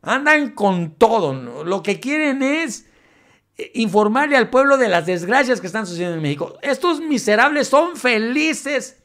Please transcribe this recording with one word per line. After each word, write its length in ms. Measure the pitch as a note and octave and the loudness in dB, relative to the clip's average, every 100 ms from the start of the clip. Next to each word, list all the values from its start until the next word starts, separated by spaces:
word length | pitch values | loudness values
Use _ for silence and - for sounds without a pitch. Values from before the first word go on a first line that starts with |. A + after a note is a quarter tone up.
andan 480 | - B3 D4 D4+ C#4+ | -2 -2 2 2 0
con 420 | - G3+ F3+ E3+ | -2 0 0 -4
todo. 720 | D3+ G#3+ A3 D#3+ C3+ B2 B2 | 2 4 4 0 -4 -10 -12
Lo 180 | D#3+ G3 | -6 -4
que 180 | F#3 G3 | -4 -6
quieren 420 | B3+ D4+ D4+ C4+ | -4 -2 -2 -2
es, 440 | C4+ D4+ E4 G#3 _ _ _ _ _ _ _ _ | -2 -2 -4 -8 _ _ _ _ _ _ _ _
eh, 120 | - | -12
informarle 600 | - A3+ G3 G#3 A#3+ D4 C#4 | -4 0 2 2 2 2 2
al 120 | A#3 | 2
pueblo 260 | B3+ C#4 C4+ | 2 4 4
de 100 | A#3+ | 4
las 180 | F3 E3 | 2 0
desgracias 540 | F3+ F3 B3 B3+ A#3+ | -4 0 0 2 -2
que 60 | F3+ | -2
están 200 | G3+ G3+ | -6 -6
sucediendo 300 | E3+ F3 E3 | -6 -6 -4
en 60 | |
México. 360 | D3+ D3 E3+ - | -4 -4 -6 -8
Estos 380 | B3+ C4+ F4+ D#4 | -4 -2 0 -2
miserables 680 | E4 C4 G3+ G#3+ C4 D4 B3+ | -2 -2 2 4 4 2 2
son 280 | C#4 E4+ E4 | 2 2 -2
felices 1000 | B3+ A3+ A3+ C4 D#4+ C#4+ C#4 C#4+ - _ | -2 0 0 -2 -2 -2 -4 -6 -6 _